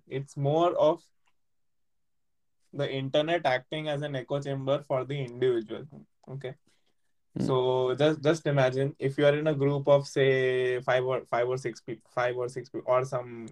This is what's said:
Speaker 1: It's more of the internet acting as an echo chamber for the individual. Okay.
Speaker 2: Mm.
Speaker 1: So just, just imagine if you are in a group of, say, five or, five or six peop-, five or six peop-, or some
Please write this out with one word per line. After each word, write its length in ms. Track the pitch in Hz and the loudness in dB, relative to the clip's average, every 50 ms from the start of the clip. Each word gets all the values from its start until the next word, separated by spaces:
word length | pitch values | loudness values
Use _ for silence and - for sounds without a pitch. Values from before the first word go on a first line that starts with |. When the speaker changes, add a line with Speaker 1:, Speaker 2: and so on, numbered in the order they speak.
| _ _ | _ _
Speaker 1:
It's 280 | 127 135 139 - - 147 | -10 -10 -10 -8 -8 -2
more 360 | 139 139 147 160 170 175 - - | 0 0 2 2 2 2 2 4
of 260 | 147 151 170 - - _ _ _ _ _ _ _ _ _ _ _ _ _ _ _ _ _ _ _ _ _ _ _ _ _ _ _ _ _ _ _ _ _ - | 4 4 4 2 -4 _ _ _ _ _ _ _ _ _ _ _ _ _ _ _ _ _ _ _ _ _ _ _ _ _ _ _ _ _ _ _ _ _ -6
the 160 | 139 143 - | -6 -4 -4
internet 540 | 135 135 135 135 139 151 151 160 170 175 165 | -4 -4 -6 0 0 0 2 2 0 0 2
acting 420 | 139 127 127 - _ 160 156 156 156 | 2 0 0 -2 _ -8 -6 -4 -4
as 140 | 147 143 | -4 -4
an 140 | 147 147 139 | -4 -6 -6
echo 260 | 131 120 - 143 143 | -6 -6 -4 -4 -4
chamber 400 | 139 139 139 135 135 135 139 143 147 | -4 -4 -6 -4 -2 -2 -2 -2 -2
for 220 | - 143 131 127 | -2 -2 -2 -2
the 140 | 127 143 143 | -4 -4 -6
individual. 640 | 131 120 120 123 127 131 123 117 110 110 110 - 139 151 139 139 - _ _ _ _ - | -6 -8 -4 0 2 2 2 2 -2 -4 -10 -12 -12 -14 -18 -20 -20 _ _ _ _ -14
Okay. 260 | 131 135 131 127 151 - _ _ _ _ _ _ _ _ _ _ _ _ _ _ _ - | -14 -10 -10 -12 -12 -14 _ _ _ _ _ _ _ _ _ _ _ _ _ _ _ -4
Speaker 2:
Mm. 80 | 131 | 0
Speaker 1:
So 500 | - 135 127 127 127 127 127 127 127 127 | 0 2 2 2 2 2 2 2 0 0
just, 260 | - 147 156 156 135 | 2 2 2 2 2
just 240 | 131 151 165 160 - 156 | 0 0 0 0 0 0
imagine 480 | 143 139 131 127 127 131 135 143 - - | 2 2 2 2 2 0 -2 -2 -4 -4
if 180 | - 139 139 - | -4 -4 0 4
you 80 | 147 | 4
are 100 | 143 143 147 | 4 4 4
in 100 | 151 156 | 2 0
a 60 | 151 | 0
group 320 | 135 139 139 143 143 139 147 | 2 2 0 0 0 4 6
of, 200 | 143 143 139 - | 6 4 4 2
say, 720 | - 147 135 135 131 131 131 127 127 127 127 127 127 123 | 0 2 4 4 4 4 2 2 2 2 0 0 -2 -2
five 220 | - - 127 127 127 | 0 0 0 2 2
or, 200 | 131 131 120 - | 0 -2 -4 -4
five 220 | - - 120 123 123 | -2 -2 0 0 0
or 100 | 127 131 | -2 -2
six 240 | - 123 110 - | -4 -6 -8 -8
peop-, 260 | - - 113 - _ _ | -12 -14 -14 -14 _ _
five 260 | _ 127 123 123 123 127 | _ -2 -2 -2 -2 -2
or 120 | 123 123 | -4 -6
six 200 | 127 131 120 - | -6 -10 -12 -10
peop-, 140 | - 113 - | -12 -8 -2
or 200 | - 127 127 131 | 2 2 2 2
some 420 | 135 135 123 123 120 117 117 113 110 | 0 -4 -6 -8 -8 -12 -12 -14 -14